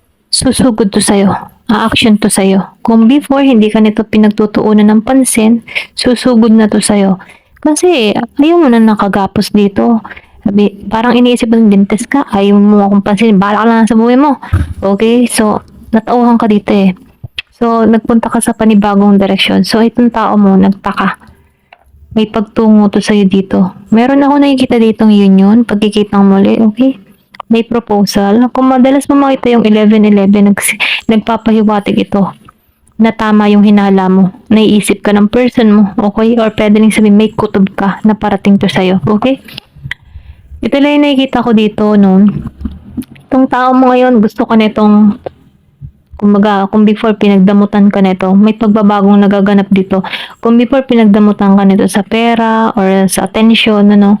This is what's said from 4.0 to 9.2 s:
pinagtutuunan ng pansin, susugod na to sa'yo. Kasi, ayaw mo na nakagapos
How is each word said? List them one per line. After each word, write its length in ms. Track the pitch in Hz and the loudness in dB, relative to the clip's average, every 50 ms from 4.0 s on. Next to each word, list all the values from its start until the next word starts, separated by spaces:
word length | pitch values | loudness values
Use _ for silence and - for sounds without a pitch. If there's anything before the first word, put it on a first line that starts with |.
| 214 - | -6 -2
pinagtutuunan 800 | - 220 214 214 208 - 214 208 - 214 - 214 214 214 208 208 | 0 0 2 2 0 0 -4 -2 -2 -2 -2 0 2 2 2 2
ng 160 | 214 220 220 | 2 0 0
pansin, 640 | - 262 269 254 - - 233 214 220 233 226 - - - - - - - - | 0 0 0 0 0 -2 -2 0 0 0 -2 -4 -8 -12 -12 -12 -12 -12 -6
susugod 560 | - 247 247 - - 254 247 220 226 233 220 | -2 -2 -2 -2 0 0 2 2 2 4 4
na 160 | 220 214 214 | 2 2 2
to 80 | - 208 | 0 -2
sa'yo. 400 | - - 208 202 196 190 185 190 - - - _ _ _ _ _ | -2 0 0 0 0 0 -2 -4 -8 -20 -20 _ _ _ _ _
Kasi, 560 | - 302 302 302 - 359 349 269 220 208 - | -4 -2 -2 0 0 0 0 0 0 -2 -2
ayaw 400 | - 240 - _ - 277 320 339 | -4 -6 -8 _ -2 0 2 2
mo 160 | 349 320 262 | 2 2 2
na 80 | 233 226 | 2 2
nakagapos 720 | 226 220 214 208 208 196 190 208 | 2 2 0 0 -2 -2 -2 -2